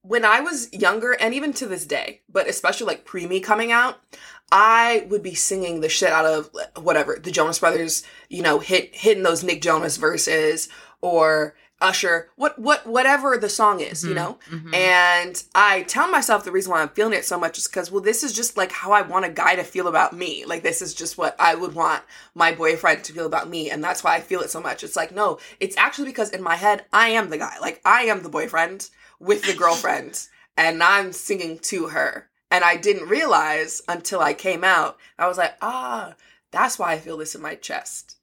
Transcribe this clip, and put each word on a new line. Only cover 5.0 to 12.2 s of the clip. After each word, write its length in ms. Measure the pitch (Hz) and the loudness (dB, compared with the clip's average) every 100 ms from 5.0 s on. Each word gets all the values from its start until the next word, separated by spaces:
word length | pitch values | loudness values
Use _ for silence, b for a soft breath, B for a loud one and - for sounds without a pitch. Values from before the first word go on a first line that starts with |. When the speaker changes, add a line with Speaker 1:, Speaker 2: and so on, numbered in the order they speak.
| 180 | 0
Speaker 1:
would 120 | 202 | -4
be 120 | 175 | -4
singing 460 | 165 - 190 175 165 | -4 -4 -2 -4 -4
the 80 | 156 | -2
shit 240 | - 185 | 0 2
out 120 | 160 160 | 4 2
of, 240 | 156 151 - - - | 0 -4 -12 -12 -4
whatever, 360 | 180 160 143 160 | 0 2 0 -4
the 100 | 180 | -4
Jonas 280 | 170 156 165 | 0 0 2
Brothers, 460 | 170 165 165 - B B B | 2 2 -2 -6 B B B
you 120 | 175 | -2
know, 160 | 170 147 | 0 0
hit, 340 | - 185 - | 2 0 0
hitting 280 | - 208 202 | 0 2 4
those 180 | 185 165 | 2 2
Nick 180 | 180 156 | -2 -2
Jonas 360 | 170 156 160 - | 0 0 0 0
verses, 720 | 156 165 160 160 156 160 - B B B | 0 0 0 2 2 0 -6 B B B
or 540 | 180 170 156 156 151 b b _ | 0 4 4 2 -2 b b _
Usher, 480 | 185 185 185 170 | 0 2 0 0